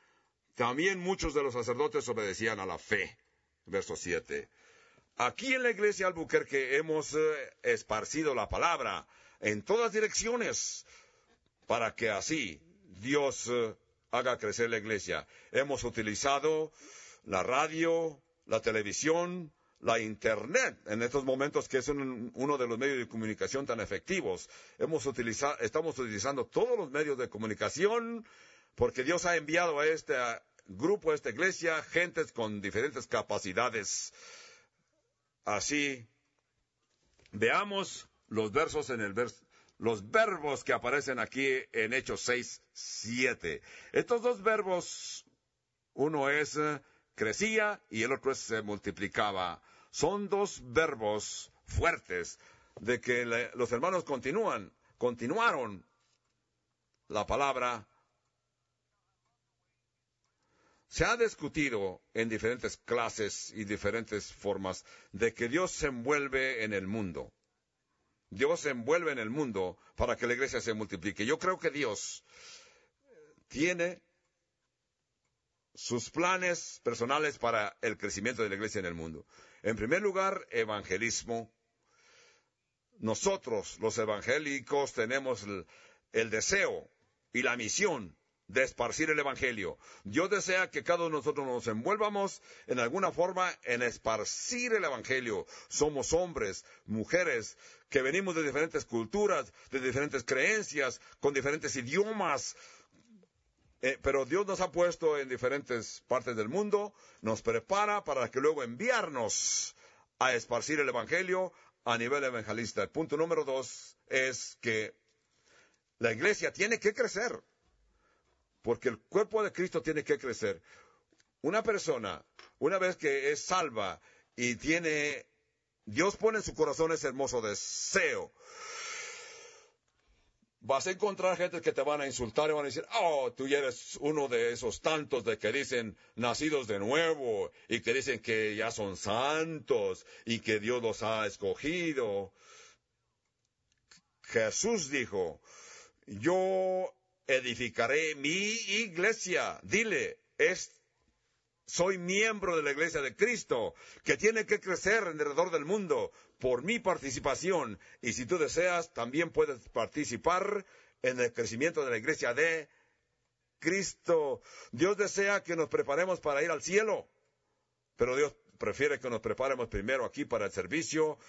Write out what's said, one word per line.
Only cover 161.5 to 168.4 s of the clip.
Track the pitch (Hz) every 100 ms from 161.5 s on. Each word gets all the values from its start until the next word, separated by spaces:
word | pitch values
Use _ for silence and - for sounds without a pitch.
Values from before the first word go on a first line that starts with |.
| 117 160 156
de | 135
la | 113
iglesia | 123 151 131
de | 120 165 160 147 _ _ _ _ _ _ _ _ _
Cristo". | 156 190 185 - - 165 143 117 - - -
Dios | 117 180 202
desea | 196 196 202 202
que | 165 165
nos | 151
preparemos | 151 143 143 185 175
para | 156 139
ir | 165
al | 151
cielo, | 160 196 220 156 - _ _ _ _ _ _ _ _ -
pero | 120 131
Dios | 147 -